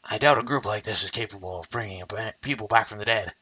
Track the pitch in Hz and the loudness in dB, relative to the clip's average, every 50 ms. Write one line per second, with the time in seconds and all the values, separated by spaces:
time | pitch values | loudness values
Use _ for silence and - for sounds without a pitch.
0 | _ - - 110 117 147 147 123 117 117 139 135 120 104 107 107 - - 107 - | _ -4 -4 4 6 6 6 6 4 2 0 0 0 0 -4 -2 -2 -2 -2 -2
1 | - - - - 117 104 - 101 92 92 92 90 82 - - 117 113 104 95 92 | -2 -2 -2 -4 -6 -6 -8 -12 -10 -8 -8 -8 -10 -6 -6 -6 -6 -6 -8 -10
2 | 90 - - 107 113 110 104 _ - 135 143 117 110 104 113 113 110 - 110 104 | -10 -8 -6 -6 -6 -6 -8 _ -6 -6 -4 -4 -2 4 6 6 6 4 -6 -6
3 | 104 107 113 110 98 90 - _ | 0 2 2 2 0 -4 -10 _